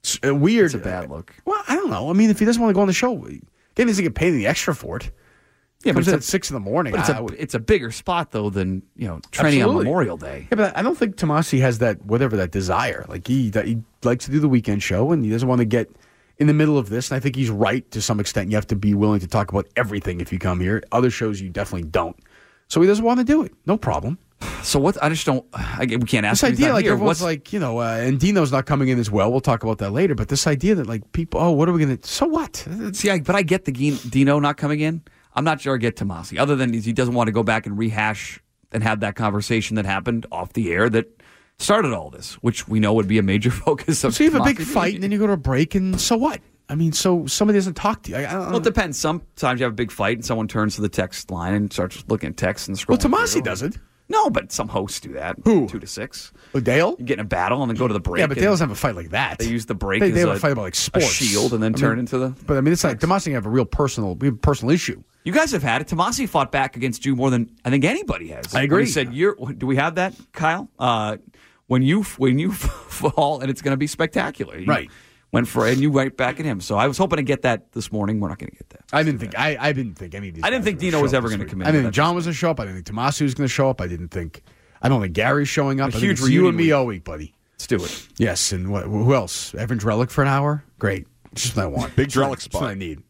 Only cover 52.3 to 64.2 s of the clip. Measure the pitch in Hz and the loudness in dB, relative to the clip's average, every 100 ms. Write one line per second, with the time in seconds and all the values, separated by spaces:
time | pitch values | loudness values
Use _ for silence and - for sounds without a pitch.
52.3 | - 95 - - 95 - 254 - 427 466 | -4 -4 -4 -8 -8 0 2 4 2 2
53.3 | - 113 95 143 - - _ _ 427 427 | 0 -2 -4 -6 -8 -16 _ _ 0 2
54.3 | - - - 110 - 101 - - 67 80 | 0 -4 -6 -4 -4 -4 -8 -10 -8 -8
55.3 | - 220 208 110 101 - - 110 - - | 0 4 4 4 -4 -10 -10 -10 -12 -20
56.3 | - - 139 127 131 175 359 120 107 107 | -20 -6 -2 2 2 2 0 -4 -4 -2
57.3 | 90 92 123 131 113 123 104 - 87 160 | -2 0 0 -2 0 0 0 -2 0 0
58.3 | 135 190 185 151 104 139 95 80 104 127 | 2 2 2 0 -2 -4 -4 -6 -4 -4
59.3 | - 113 117 113 101 98 95 196 170 175 | -4 -4 -4 -4 -6 -2 2 4 4 2
60.3 | 98 151 131 95 - - - 143 - 123 | 2 0 0 -4 -4 -2 0 2 2 0
61.3 | 101 120 117 110 110 120 113 120 131 131 | 2 2 2 0 2 0 0 -2 -2 -2
62.3 | 131 - 139 139 170 165 110 160 190 170 | -6 -2 2 4 2 0 0 0 0 0
63.3 | 131 104 123 120 - 143 - 101 113 | -4 0 0 0 0 0 0 -4 0